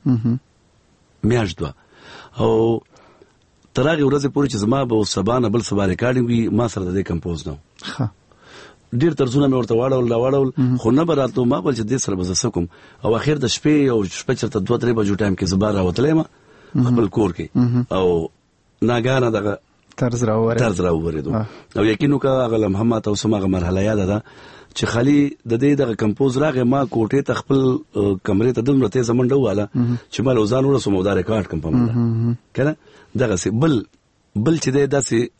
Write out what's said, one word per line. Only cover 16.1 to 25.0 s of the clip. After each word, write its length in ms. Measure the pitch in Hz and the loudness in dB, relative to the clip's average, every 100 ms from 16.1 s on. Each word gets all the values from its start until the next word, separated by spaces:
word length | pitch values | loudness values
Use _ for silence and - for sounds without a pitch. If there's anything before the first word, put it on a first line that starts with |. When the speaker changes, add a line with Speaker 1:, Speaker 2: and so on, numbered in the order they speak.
| 160 151 _ _ - - | 2 -2 _ _ -20 -6
Speaker 1:
مهم. 200 | 143 123 | 0 2
Speaker 2:
خپل 140 | 120 104 | 2 2
کور 220 | 117 101 | 0 0
کې. 160 | 85 82 | -2 -4
Speaker 1:
مهم. 320 | - 123 123 120 | 0 2 0 0
Speaker 2:
او 360 | 95 92 85 80 _ _ _ _ - | 0 2 0 -2 _ _ _ _ -4
ناګهانه 440 | 113 120 117 131 120 | 0 0 0 0 0
دغه 280 | 110 104 101 _ _ _ - | 0 -2 -6 _ _ _ -4
Speaker 1:
طرز 280 | 127 120 | -4 0
راوورېد. 340 | 120 110 113 117 | 0 0 0 0
Speaker 2:
طرز 220 | 120 92 | 0 0
راوورېدو. 540 | 90 82 82 78 69 | 0 0 -2 -4 -4
Speaker 1:
آه. 120 | 110 110 - - - | -4 -6 -10 -10 -2
Speaker 2:
او 80 | |
یقین 280 | 107 107 143 | 0 2 0
وکړه، 140 | 139 135 | 0 0
هغه 300 | 131 123 113 | 0 0 0
لمحه 260 | 104 95 | 0 0
ما 160 | 113 113 | 0 0
ته 100 | 107 | -2
اوس 180 | 104 107 | -2 0
هم 80 | |
هغه 120 | 107 95 | 0 0
مرحله 340 | 92 87 92 | -2 0 0
یاده 260 | 101 107 92 | 0 0 0
ده 160 | 104 - - - - - | -2 -4 -18 -20 -20 -18
چې 100 | - | -6
خالي 520 | 110 113 | -4 0